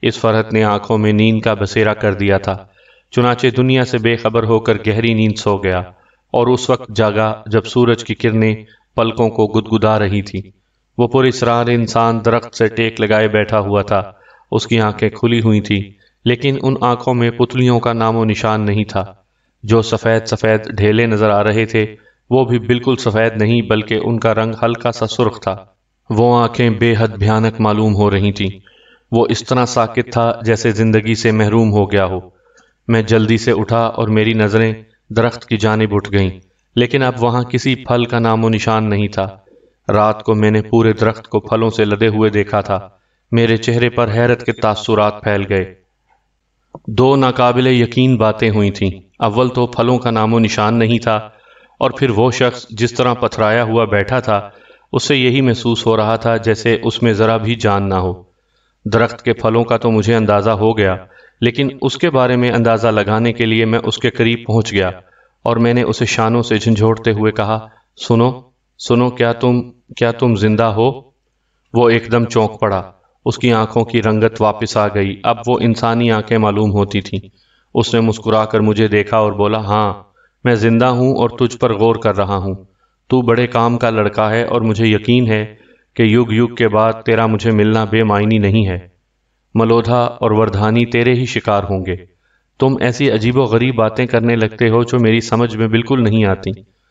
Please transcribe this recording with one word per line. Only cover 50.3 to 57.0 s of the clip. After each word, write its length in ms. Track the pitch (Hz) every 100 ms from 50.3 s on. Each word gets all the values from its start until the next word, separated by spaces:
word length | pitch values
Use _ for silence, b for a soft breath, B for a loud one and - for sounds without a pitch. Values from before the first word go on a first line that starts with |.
| 117
निशान 360 | 110 - 107 117
नहीं 240 | 113 117
था, 380 | 117 107 107 b b b b b
और 120 | 127 -
फिर 120 | 139
वो 200 | 104 123
शख्स 360 | 120 123 123 -
जिस 240 | 107 117 120
तरह 160 | 123
पथराया 500 | 117 117 - 107 113
हुआ 220 | 113 113 113
बैठा 360 | 104 101 127
था, 340 | 117 104 101 B B B B
उससे 220 | 127 - 139
यही 260 | 127 131
महसूस 440 | 131 113 120 113 117
हो 100 | 110
रहा 220 | 107 113
था 200 | 117 113
जैसे 440 | 113 104 - 110 117
उसमें 280 | -